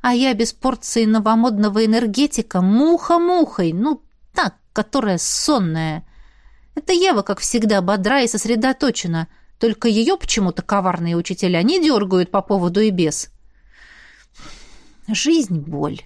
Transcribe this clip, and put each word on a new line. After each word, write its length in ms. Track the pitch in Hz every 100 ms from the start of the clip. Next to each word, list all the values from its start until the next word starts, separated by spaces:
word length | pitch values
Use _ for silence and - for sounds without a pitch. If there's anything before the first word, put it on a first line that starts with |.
А 140 | 247 240
я 180 | 262
без 200 | 220 233
порции 520 | - 262 262 - 233 220
новомодного 800 | 220 214 226 220 208 208 202 220
энергетика 720 | 226 233 202 294 - 220 180
муха 600 | 185 220 311 339 - 339
мухой, 540 | 339 359 320 - 175
ну, 280 | 165 269 285 _ _ -
так, 220 | - 277 _ _
которая 460 | - 208 277 226 175
сонная. 840 | - - - 277 175 160 160 156 - - - _ - - _
Это 200 | - -
Ева, 280 | 359 381 233
как 200 | 196 196
всегда, 380 | - 240 214 202
бодра 420 | 180 202 196 277
и 40 | 233
сосредоточена, 1000 | 208 214 240 262 262 277 - 180 165 160 - - _
только 280 | 226 214 233
ее 300 | 214 233 381
почему-то 460 | - - 185 -
коварные 520 | - 202 185 180 170 170
учителя 460 | 170 185 185 170
не 180 | 208 359
дергают 520 | 311 240 196 185 175
по 100 | 196
поводу 400 | 190 196 175 175
и 80 | 220
без. 400 | 180 156 - - - - _ - - - - - _ _ - - - - - - - -
Жизнь — 520 | 214 285 330 214 165 147
боль. 340 | 147 147 -